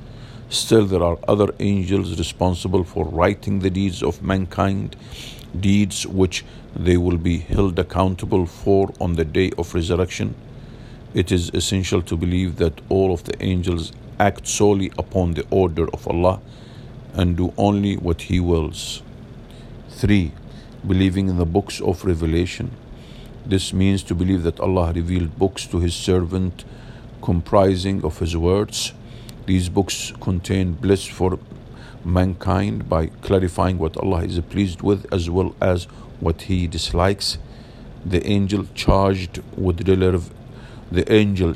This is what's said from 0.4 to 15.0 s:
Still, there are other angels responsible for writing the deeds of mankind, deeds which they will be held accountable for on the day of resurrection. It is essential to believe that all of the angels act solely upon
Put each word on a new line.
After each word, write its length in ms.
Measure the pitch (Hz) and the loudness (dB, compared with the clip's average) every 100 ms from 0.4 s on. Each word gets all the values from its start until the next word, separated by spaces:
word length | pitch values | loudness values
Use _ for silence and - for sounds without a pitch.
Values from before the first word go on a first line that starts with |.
| - | -6
Still, 340 | - - 113 | -4 4 4
there 180 | 101 92 | 6 2
are 160 | 85 85 - | 2 0 0
other 280 | 104 101 - | 2 2 2
angels 600 | 101 101 90 98 92 85 | 0 0 2 0 0 -2
responsible 640 | 82 - 90 85 95 95 | -4 0 0 0 0 0
for 220 | 85 87 82 | 0 -2 -2
writing 540 | 80 92 101 - 98 | 2 2 2 -2 0
the 100 | 95 | 0
deeds 320 | 92 98 87 | 2 0 0
of 200 | - - | -2 -2
mankind, 760 | 82 95 92 - 98 98 107 - - - - - - 90 | -2 -2 -2 0 0 0 -6 -10 -16 -14 -14 -16 -10 0
deeds 480 | 98 101 98 - - | 4 4 4 -2 -4
which 380 | 95 92 - - - - | 2 2 0 -10 -18 -12
they 240 | - 87 87 | -2 4 4
will 180 | 87 85 | 4 2
be 220 | 87 82 | 0 0
held 400 | - 101 98 90 | 0 2 2 2
accountable 640 | 87 90 95 90 - 101 | 0 2 2 0 0 0
for 480 | 85 - 101 98 98 - | 0 -2 2 4 2 -2
on 140 | 90 | -2
the 100 | 82 | 0
day 260 | 78 85 95 - | 0 2 0 -2
of 180 | 82 | -4
resurrection. 600 | 87 82 87 90 - 104 117 - - - - - - - | -2 0 0 0 -2 -6 -6 -14 -18 -18 -18 -18 -18 -6
It 180 | 117 - | -2 2
is 180 | 90 85 | 0 0
essential 480 | 92 - 98 90 95 | -2 0 0 2 0
to 140 | 87 85 | 0 -2
believe 400 | 87 90 92 78 | 0 0 0 0
that 240 | 82 - - | 0 0 0
all 240 | 95 95 | 2 2
of 100 | 87 | 0
the 180 | - - | -4 -4
angels 500 | 101 92 87 87 76 - - - | 0 0 0 -2 -4 -10 -8 2
act 260 | 101 - - | 2 2 -4
solely 460 | - 104 98 92 | 2 4 4 0
upon 340 | - | -6